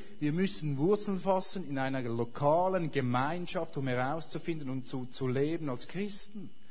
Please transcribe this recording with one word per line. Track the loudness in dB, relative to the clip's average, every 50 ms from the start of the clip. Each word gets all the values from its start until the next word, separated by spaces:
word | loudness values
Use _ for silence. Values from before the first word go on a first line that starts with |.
| -6 -8 -4 -2
wir | 0 2
müssen | 2 2 2 2 0 -2 -2 -2 0
Wurzeln | 2 4 4 4 4 2 0 -2 0
fassen | 2 2 2 2 2 -2 -4 -4 -4
in | -2 -2
einer | 0 0 0 0 0
lokalen | -2 0 0 0 0 0 0 2 4 6 6 6 6 4 2 2 0 0
Gemeinschaft, | 0 2 2 4 2 2 2 2 0 -2 -4 -4 -2 -4 -4 -2 -2
um | -2 0
herauszufinden | 0 2 2 2 0 0 -2 -4 -4 -6 -4 -4 -4 -4 -2 -4 -4
und | -4 -4 -4
zu, | -4 -4 -4 -4
zu | -6 -4 -2 0
leben | 0 2 2 2 2 0 -2 -2 -2
als | -2 -4 -4
Christen. | -4 -4 -4 -4 -2 -4 -4 -6 -6 -6 -8 -8 -6 -8 -8 -8 -8